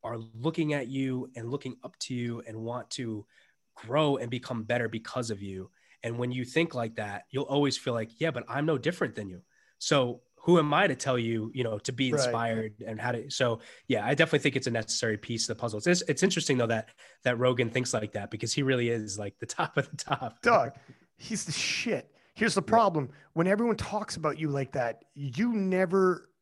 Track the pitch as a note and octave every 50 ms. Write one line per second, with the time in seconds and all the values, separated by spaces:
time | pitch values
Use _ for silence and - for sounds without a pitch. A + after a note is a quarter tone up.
0 | - A2 A#2 A#2 A2+ A2+ A2+ A2+ A#2+ D#3+ D#3+ E3+ E3 D3+ D3 C#3+ C3+ A#2 C3+ C3+
1 | C3+ C3 C3 B2+ B2 - - A#2+ A2+ A#2 B2+ C#3+ - C3 A#2 - - - _ _
2 | - - C3 A#2+ A#2+ A#2+ A#2 A#2 A2+ - G#2+ A2 A2+ A2+ A#2+ B2 A2+ _ - -
3 | C3 A2+ A2 G#2+ G2 _ _ _ _ _ _ _ _ _ _ - - A2 B2 D3
4 | D#3 D3 C#3 - A#2+ A#2 B2+ B2 - - B2+ A#2 G#2+ G#2 A#2+ B2 A#2+ A2+ A#2 A2+
5 | A2+ - - C3 B2 A#2 A2 G2 G2 G2 F#2+ F#2+ F#2 F2+ _ _ _ _ _ _
6 | - A#2+ A#2 A#2+ B2 B2 B2 B2+ B2 A#2+ - D#3 E3+ E3 - B2+ A#2 A2+ A2+ A2+
7 | G#2+ G#2 G2+ G#2 - _ - B2+ C#3 - C#3 C#3+ D3 C#3+ C3 - - - A#2+ A#2
8 | A2+ A2+ - _ D#3 E3 D3 B2 A2+ - A2+ C3+ D3 D#3+ D#3+ C3 - A#3 - -
9 | - - A2 - G#2+ F#2+ F2+ F2 - _ _ _ _ _ _ _ - - D#3 C#3+
10 | C3 B2 A#2+ - _ _ _ _ - - F3 E3+ D#3 D3 C#3+ D#3+ G3 G3+ C3+ B2+
11 | - C#3 C3 B2 A#2 A2+ A#2 A2 G#2+ A2+ - B2+ B2 A2+ A2 G#2 - - C3 A#2
12 | C3+ B2+ B2+ D3 C3+ B2 A#2+ A#2 A#2 A#2 A2+ A2+ A2 A2 G#2+ - A2+ A2+ A2 G#2+
13 | A2+ B2 A#2+ A#2 A2 D3 - - C3+ A#2+ A#2 A2 - - - - _ _ C3 G#2+
14 | G#2 A2+ D3 C#3+ E3 D#3 - C#3+ - D3 A#2 C3+ - B2+ A#2 A#2 A2 - - -
15 | - A2+ G#2+ G#2+ - - A#2+ A2+ - - A#2 - - A#2 G#2 G#2 G#2 F3 F3+ F3
16 | - - D3 - - G3 F3+ E3+ - - C#3+ B2 A#2+ A2+ A#2 A2 A2 - - _
17 | - - - _ _ C3 B2 A#2 B2 B2+ B2+ A#2 B2 A2+ A2+ C3 B2 - - A2+
18 | G#2+ G2+ - G#2+ G2+ G2+ - A2 - A#2 - - C#3+ C3 C3+ B2 A#2+ A#2 A#2 A2+
19 | G#2+ G#2 G2 G#2 G#2 G2+ - _ - A#2+ - - E3+ - - - C#3 - - D3
20 | - - D3+ - C3 A#2 - _ - A3+ A#3 G3 B2+ - - - - - - _
21 | _ _ _ _ - - A3+ G3 - - D3+ - - - - - - B3 G#3 C#3+
22 | - _ _ _ _ _ _ - G#3+ A3+ - G3+ - - G#3+ A3+ A3+ G3+ F3 D#3
23 | C#3 A#2+ - - - _ _ D#3+ E3+ F#3 G3 G3+ A#3 A#3+ A3 - - - - G#3+
24 | G#3 - - - D#3+ D#3 C#3+ D#3 D#3 D#3 C#3 C#3 C#3 C3 - C#3+ B2 A#2 A2+ -
25 | - _ _ - C#3+ C#3 A#2+ B2+ G#3+ A#3+ A#3 G#3+ G3 F#3+ F#3 F3+ F#3+ F3 F3 F#3+
26 | F#3+ F#3 F3+ D#3+ - _ _ _